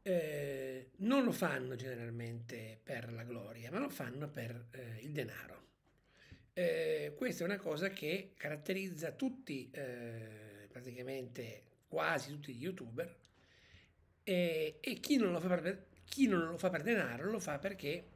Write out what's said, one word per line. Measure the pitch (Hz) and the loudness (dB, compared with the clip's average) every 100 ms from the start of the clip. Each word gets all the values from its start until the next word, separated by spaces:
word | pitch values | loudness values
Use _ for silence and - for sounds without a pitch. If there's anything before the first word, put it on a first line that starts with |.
eh, | 202 180 156 147 143 135 131 131 131 - | 4 2 2 -2 -2 -2 -4 -8 -12 -2
non | 202 277 | 4 6
lo | 240 | 6
fanno | - 175 135 127 123 | 4 2 2 -2 -4
generalmente | 131 120 117 117 117 117 113 117 110 110 | -4 -4 -4 -4 -4 -6 -8 -10 -10 -14
per | - 123 113 | -8 -6 -6
la | 117 | -8
gloria, | 120 117 101 117 117 | -6 -8 -8 -10 -6
ma | 170 | -2
lo | 285 | -2
fanno | - 127 131 147 | -4 -6 -4 -6
per, | 139 117 120 117 | -4 -6 -6 -10
eh, | 131 120 113 | -12 -10 -8
il | 135 | -4
denaro. | 147 120 - - - - _ _ _ _ _ - - - | -2 -4 -6 -14 -16 -20 _ _ _ _ _ -20 -20 -8
Eh, | - 170 160 160 156 147 147 | 0 2 4 2 2 0 -2
questa | 254 - | -2 0
è | 170 | 0
una | 202 | 0
cosa | 165 151 190 | 0 0 0
che | 190 151 190 - - | -2 -2 -2 -4 -8
caratterizza | 147 151 - 190 190 156 160 | -6 -4 0 0 -2 -4 -4
tutti, | 143 262 - - 135 120 | 0 -2 -2 -6 -6 -6
eh, | - 131 120 117 113 110 107 107 104 104 | -6 -6 -6 -6 -6 -8 -12 -14 -16 -14
praticamente | 123 127 123 127 135 123 120 113 107 - _ _ | -12 -10 -8 -4 -4 -4 -6 -8 -10 -16 _ _
quasi | 160 156 156 139 | 0 2 2 0
tutti | 147 143 | -8 -8
gli | 120 | -4
youtuber, | 165 185 117 117 175 - - _ _ - - - - _ _ _ | -4 -4 -6 -6 -6 -8 -20 _ _ -20 -20 -20 -20 _ _ _
e, | - 180 175 160 156 - | 2 4 6 4 0 0
e | - 240 | -4 -4
chi | - 277 | 4 6
non | 202 | 8
lo | 175 | 4
fa | 180 175 | 4 4
per, | 160 196 - - - | 4 -2 -8 -20 -6
chi | - 254 | 6 8
non | 180 | 8
lo | 165 170 | 4 2
fa | 185 | 2
per | 165 | 4
denaro | 170 226 135 120 175 | 4 4 4 0 0
lo | 220 | 0
fa | - 143 | 0 -2
perché | 196 190 143 175 - | -2 -2 -2 -2 -6